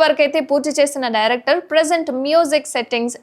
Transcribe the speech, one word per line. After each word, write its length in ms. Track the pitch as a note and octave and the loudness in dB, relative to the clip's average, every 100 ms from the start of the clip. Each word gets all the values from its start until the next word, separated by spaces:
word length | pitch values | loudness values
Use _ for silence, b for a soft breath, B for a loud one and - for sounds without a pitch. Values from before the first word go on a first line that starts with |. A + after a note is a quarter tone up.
వర్క్ 200 | D#4 D4+ | 4 2
అయితే 160 | C#4+ D#4 C4+ | 0 0 0
పూర్తి 200 | C#4+ D4+ D4 | -2 0 0
చేసిన 300 | C#4+ C#4+ B3 A3 | 0 -2 -2 0
డైరెక్టర్ 420 | A3 A#3+ B3+ E4+ F4 | 0 0 0 -2 0
ప్రజెంట్ 380 | D4+ D#4+ E4+ D#4+ B3+ | 0 2 0 -2 -4
మ్యూజిక్ 480 | C#4 E4 D#4 D4+ - | 0 2 2 0 -2
సెట్టింగ్స్ 420 | B3+ A#3 A#3+ A#3+ - | -6 -4 -2 -4 -6